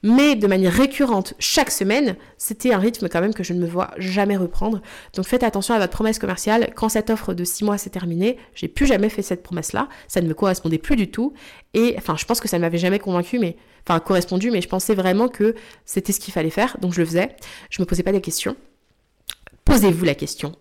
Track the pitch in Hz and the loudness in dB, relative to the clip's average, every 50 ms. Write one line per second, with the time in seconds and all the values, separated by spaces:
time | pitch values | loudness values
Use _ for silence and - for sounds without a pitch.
0 | - 208 233 262 285 294 285 220 208 196 196 185 190 180 170 202 269 269 277 - | 4 6 6 6 6 6 4 4 4 2 4 4 4 4 4 4 2 2 2 0
1 | 285 247 233 196 143 - - - - - - - 277 254 - - 196 190 214 262 | 0 2 2 0 0 -4 -8 -6 -4 -2 0 0 0 0 0 -2 0 0 2 2
2 | 294 240 185 - - - - _ - - 226 - - 254 240 190 190 226 226 - | 2 0 -2 -4 -12 -20 -16 _ -8 -8 -8 -2 2 2 2 4 2 0 0 -2
3 | 208 175 - 170 175 208 220 - 185 - 175 175 175 170 170 180 185 - - - | -6 -2 0 0 0 0 0 -2 -4 -4 -2 -2 -2 -2 -2 -2 -4 -4 -6 -8
4 | 190 185 185 202 202 202 202 196 185 170 - - 190 214 226 196 - - - - | -6 -2 0 2 2 2 2 0 0 0 0 0 0 0 -2 -4 -6 -12 -20 -20
5 | - - - - 185 - - 254 254 226 - 202 196 - 240 220 196 180 - - | -20 -12 -6 -6 -2 0 0 2 2 2 0 -2 -2 0 2 2 2 0 0 0
6 | 220 220 220 - - 190 185 - - 208 214 - 226 - - - - 220 - 220 | 0 0 0 0 -2 -4 -4 -4 -2 0 2 2 2 0 -2 -2 -2 0 0 0
7 | 214 220 226 220 - - 185 175 175 175 - - 214 208 202 202 - 196 - 185 | 0 0 -2 -2 -2 -6 -4 -4 -4 -6 -4 -2 -2 -2 -2 -2 -4 -8 -10 -8
8 | 180 175 170 170 185 226 254 254 - - _ - - - - - - - 254 196 | -6 -4 -2 0 0 0 0 -2 -8 -20 _ -10 -10 -8 -2 2 2 4 4 4
9 | 202 220 214 - 190 - 185 175 - - 180 175 156 - - 202 262 285 - - | 2 0 0 -2 -4 -4 -6 -6 -6 -10 -10 -8 -8 -6 -4 -4 -4 -6 -8 -20
10 | - - - 190 175 165 156 - 208 196 185 180 - 165 165 160 - - 285 240 | -16 -6 -2 -2 0 0 0 0 0 0 0 0 -2 -2 -2 -2 0 0 0 0
11 | 202 180 - - 233 285 285 - - - - - - _ _ - 226 240 - - | 0 -2 -2 -4 -4 -4 -4 -10 -20 -20 -20 -20 -20 _ _ 2 2 2 0 -2
12 | - - 160 156 - - 233 - - 202 - 175 170 165 165 170 175 180 190 208 | -4 -4 -4 -4 -2 -2 -4 -4 -2 -2 -2 0 0 0 0 0 0 2 0 0
13 | 202 196 180 175 175 - - 247 226 170 165 - _ _ _ _ - - 180 165 | -2 0 -2 -2 -2 -2 -2 -2 -2 -2 -4 -8 _ _ _ _ -4 0 0 0
14 | 165 - 196 180 175 - 185 180 196 240 233 196 175 - - 185 - - 220 190 | 2 2 0 0 2 0 -2 -2 0 0 0 -2 -2 -2 -4 -4 0 0 0 2
15 | 185 185 185 202 233 254 247 - 208 220 226 226 - - - - _ - - 196 | 2 2 2 2 2 0 0 2 0 0 0 -2 -8 -20 -20 -20 _ -6 -6 -4
16 | 190 - 196 - - - - 180 156 160 156 - - 254 - - 196 180 175 175 | -2 -2 -4 -4 -4 -6 -4 -2 -2 -2 0 0 -2 -2 -2 -4 -4 -4 0 0
17 | 170 160 165 170 190 262 - - - - - - - - - - 185 175 - 170 | 0 0 2 0 0 -2 -4 -14 -20 -20 -20 -20 -16 -14 -4 -4 -2 0 0 0
18 | 175 - 196 196 180 - 160 - - 196 262 - - - _ _ _ _ _ _ | 0 0 0 0 0 -2 -6 -4 -4 -4 -6 -8 -12 -20 _ _ _ _ _ _
19 | _ _ _ _ _ _ - _ - - - _ _ - 277 240 208 196 170 165 | _ _ _ _ _ _ -16 _ -16 -20 -20 _ _ 4 6 6 6 4 4 4
20 | 180 165 139 - - 147 - - - 147 170 _ | 2 0 0 0 -4 -8 -8 -8 -8 -10 -10 _